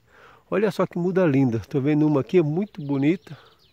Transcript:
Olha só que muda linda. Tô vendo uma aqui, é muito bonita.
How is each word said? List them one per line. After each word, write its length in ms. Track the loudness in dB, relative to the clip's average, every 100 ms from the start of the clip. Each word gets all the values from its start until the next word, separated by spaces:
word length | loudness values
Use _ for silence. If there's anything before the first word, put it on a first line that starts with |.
| _ _ -20 -20 -6
Olha 220 | -2 -2
só 160 | -2 -4
que 100 | -2
muda 280 | -2 2 2
linda. 340 | 4 2 0
Tô 220 | -4 -4
vendo 260 | 0 2 2
uma 140 | 0
aqui, 160 | 2 2
é 40 |
muito 400 | 2 -2 -6 -8
bonita. 560 | -6 -2 0 -2 -6 -20 -20 _ _